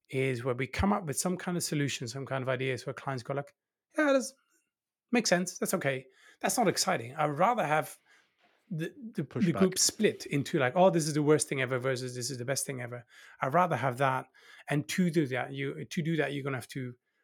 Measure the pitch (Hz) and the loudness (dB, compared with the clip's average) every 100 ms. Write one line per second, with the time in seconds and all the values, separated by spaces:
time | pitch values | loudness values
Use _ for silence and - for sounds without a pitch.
0 | - 131 135 123 127 123 131 - 196 208 | -6 -2 -2 -2 -2 -2 -4 2 2 2
1 | 160 135 180 180 - 175 - 156 143 - | -2 -2 -2 -2 -4 -4 -2 -2 -2 -4
2 | 120 135 131 131 127 127 131 123 - - | -8 -8 -6 -4 -2 -2 -2 -4 -6 -8
3 | - 131 - 139 143 _ _ _ _ - | -8 -6 -6 -6 -8 _ _ _ _ 0
4 | 302 269 220 - _ _ _ _ _ _ | 2 2 0 -10 _ _ _ _ _ _
5 | _ 240 220 175 180 - 202 185 143 131 | _ 0 2 2 0 -6 -2 0 0 -2
6 | - _ - - 214 - 196 - - 160 | -6 _ -20 -6 -2 2 2 2 0 0
7 | 117 151 151 143 196 226 151 151 139 - | -2 -2 0 2 2 2 2 0 0 -8
8 | _ _ _ _ _ _ - 156 165 302 | _ _ _ _ _ _ -8 -6 -6 -8
9 | 226 - 139 - 170 - 185 - - - | -10 -8 -4 0 2 4 4 4 0 2
10 | 202 - - 143 - 160 123 180 190 170 | 0 0 -2 -2 0 2 2 6 6 6
11 | 156 147 147 151 - 139 123 131 131 123 | 0 2 4 4 2 -2 0 0 0 -2
12 | 127 123 123 127 123 135 - 131 120 120 | -4 -6 -6 -6 -4 -4 -4 -6 -8 -12
13 | - - - - 139 160 180 143 139 123 | -16 -20 -20 -6 0 2 4 2 0 2
14 | 135 131 - _ - - - 147 - - | 2 0 -4 _ -20 -12 -2 -2 0 2
15 | 180 160 135 123 135 139 139 156 - - | 2 2 2 0 -4 -4 -6 -6 -6 -4
16 | 156 160 139 143 135 131 - 139 127 120 | 0 0 0 -2 -4 -6 -6 -8 -8 -12
17 | _ _ | _ _